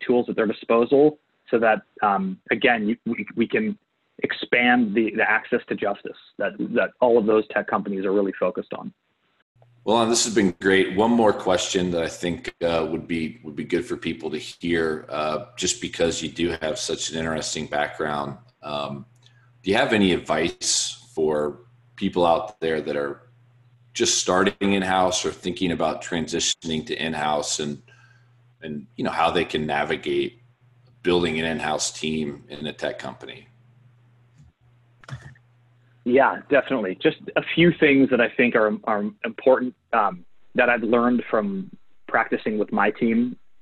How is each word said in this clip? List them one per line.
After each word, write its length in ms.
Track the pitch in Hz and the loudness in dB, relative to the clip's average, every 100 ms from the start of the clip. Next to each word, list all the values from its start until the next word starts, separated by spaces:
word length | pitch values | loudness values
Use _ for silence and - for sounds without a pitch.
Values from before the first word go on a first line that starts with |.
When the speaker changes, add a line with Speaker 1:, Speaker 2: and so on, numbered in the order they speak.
Speaker 1:
tools 220 | - 123 117 | 2 0 0
at 60 | |
their 120 | 107 107 | 0 0
disposal 720 | - - 117 120 135 151 151 _ _ - | -2 2 2 4 6 6 4 _ _ -2
so 100 | 117 | 2
that, 220 | 113 107 - - | 2 2 -2 -2
um, 380 | 107 95 95 92 - | 0 2 -2 -6 -4
again, 380 | 110 123 117 104 | 0 2 2 0
you, 80 | 117 | -2
we, 220 | - - 104 - | -4 -6 -4 -2
we 100 | 110 | 0
can 320 | 120 110 104 _ _ _ - | 0 -2 -4 _ _ _ -8
expand 720 | - - - 123 120 123 110 | -6 -6 -2 2 4 4 4
the, 180 | 107 110 | 2 0
the 160 | 107 101 | 0 0
access 300 | 110 - 117 - | 0 0 -4 -2
to 80 | - | -4
justice 400 | 104 101 - - - - | -2 -4 -8 -16 -18 -6
that, 140 | 101 101 | -6 -4
that 320 | - 117 95 - | -2 0 -2 2
all 160 | 123 117 | 4 4
of 80 | 107 | 6
those 200 | 110 104 | 4 2
tech 200 | 107 98 | -4 -2
companies 360 | 107 104 98 | -2 -2 -4
are 80 | 98 | 0
really 200 | 101 98 - | 0 0 -2
focused 320 | 92 95 - | -4 -4 -8
on. 200 | - - - _ _ _ _ _ _ _ _ | -12 -14 -16 _ _ _ _ _ _ _ _
Speaker 2:
Well, 180 | - 117 | 0 2
and 80 | 113 | 4
this 140 | 117 | 2
has 100 | 120 | 2
been 200 | 107 95 - | 2 2 2
great. 360 | 95 95 90 92 | 4 4 4 2
One 160 | 113 | 4
more 200 | 120 107 | 4 4
question 600 | 101 - 87 - 95 90 | 2 0 0 0 -2 -2
that 100 | 85 | -2
I 60 | 80 | -4
think, 440 | - 87 80 - - | -4 -6 -6 -8 -6
uh, 240 | 85 82 78 | -2 0 -2
would 160 | 80 76 | -4 -4
be, 320 | 82 78 - | -4 -4 -8
would 100 | 80 | -14
be 100 | 73 | -12
good 200 | 76 85 | -4 -4
for 120 | - 87 | -4 -6
people 340 | 85 80 78 | -6 -6 -8
to 80 | 76 | -8
hear, 680 | - - 85 82 80 78 - | -10 -8 -2 0 0 -4 -6
uh, 360 | 73 76 76 - - | -6 -4 -4 -8 -6
just 240 | 90 - | -6 -4
because 400 | 87 - 85 82 | -8 -2 -2 0
you 100 | 80 | -6
do 260 | - 85 82 | -4 -4 -2
have 160 | 78 76 | -6 -6
such 340 | - 78 - | -6 -6 -6
an 60 | 80 | -6
interesting 480 | 80 78 - 80 76 | -4 -4 -6 -8 -6
background. 720 | 73 73 - 78 73 71 69 _ _ | -4 -4 -4 -6 -4 -6 -10 _ _
Um, 440 | 73 73 69 69 - _ _ _ _ _ | -10 -8 -8 -10 -14 _ _ _ _ _
do 100 | 92 | -2
you 60 | 107 | 2
have 140 | 139 | 2
any 200 | 110 95 | 4 4
advice 920 | 82 - 78 85 - - - - - - | 2 0 -2 -2 -2 -4 -2 -4 -8 -12
for 460 | - 78 76 76 71 - _ _ - | -2 0 0 -2 -6 -14 _ _ -6
people 280 | 98 92 | -2 2
out 360 | 85 82 - - | 4 2 0 -6
there 200 | 82 78 | -4 -2
that 140 | 73 | -2
are 280 | 73 71 69 - _ _ _ _ _ _ | -4 -4 -8 -16 _ _ _ _ _ _
just 240 | - - - | -2 0 0
starting 360 | - 92 98 - | 0 2 2 2
in-house 680 | 98 98 95 92 92 87 82 | 0 0 2 2 2 0 -4
or 60 | |
thinking 400 | - 92 90 92 | -6 -8 -2 -2
about 300 | 78 80 76 | 0 -2 -4
transitioning 840 | - 85 78 85 - - 82 78 76 | -6 -6 -4 -2 -2 -4 -4 -6 -6
to 80 | |
in-house 640 | 73 80 78 76 73 71 - | -6 -6 -4 -2 -2 -2 -4
and, 240 | 73 71 - _ _ _ _ _ _ _ | -6 -8 -14 _ _ _ _ _ _ _
and, 240 | 80 76 69 | -12 -12 -12
you 80 | - | -8
know, 80 | 117 | -4
how 180 | 76 82 | 0 2
they 120 | 85 | 2
can 220 | 78 80 76 | 0 -2 -2
navigate 760 | 73 76 76 76 71 67 - _ _ _ _ _ _ | -2 -2 -4 -2 -2 -2 -8 _ _ _ _ _ _
building 380 | 87 87 85 78 | 0 2 2 0
an 40 | |
in-house 460 | 80 78 76 73 - | -2 -4 -4 -4 -4
team 540 | - 78 78 73 71 - | -6 -4 -4 -4 -8 -14
in 160 | 73 76 | -12 -10
a 60 | |
tech 280 | 73 76 - | -8 -8 -8
company? 480 | 67 62 65 60 - _ _ _ _ _ _ _ _ _ - _ _ _ _ _ - 131 - - _ _ _ _ _ _ | -10 -14 -16 -18 -20 _ _ _ _ _ _ _ _ _ -20 _ _ _ _ _ -16 -16 -16 -20 _ _ _ _ _ _
Speaker 1:
Yeah, 380 | 120 127 123 92 - | 2 4 4 2 0
definitely. 480 | 139 - 131 95 92 | 0 2 -2 -2 0
Just 160 | 160 - - | 0 0 -4
a 80 | - - - | -6 -2 4
few 160 | 170 - | 4 6
things 280 | 151 139 131 | 6 6 6
that 100 | 120 | 4
I 80 | 113 - | 2 2
think 180 | 120 | 2
are, 160 | 113 107 107 | 4 2 2
are 260 | - 104 104 - | -2 -2 -4 -6
important, 500 | 117 - - 127 127 - _ | -10 0 4 4 2 -6 _
um, 320 | 113 101 90 - - - | 0 0 -2 -12 -20 -6
that 140 | - 123 | 0 2
I've 160 | 120 | 2
learned 400 | 110 120 120 123 - | 2 2 4 0 0
from 440 | 113 104 95 95 - - - - | -2 -2 -4 -8 -14 -20 -20 -4
practicing 500 | 117 113 120 120 107 | 0 0 -2 -2 -2
with 140 | 101 | 0
my 220 | 107 101 | 2 0
team. 440 | - 117 113 123 131 - - | 2 2 2 0 -4 -16 -20